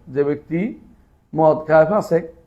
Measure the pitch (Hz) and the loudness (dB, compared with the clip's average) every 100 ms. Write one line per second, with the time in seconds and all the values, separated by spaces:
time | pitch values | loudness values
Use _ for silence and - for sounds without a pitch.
0 | - 135 143 147 - 165 226 - - _ | -10 -4 -4 -4 -6 -6 -6 -10 -20 _
1 | _ _ _ 151 156 151 - 160 160 208 | _ _ _ 0 2 2 2 2 4 0
2 | 208 165 165 - | -2 -2 -4 -18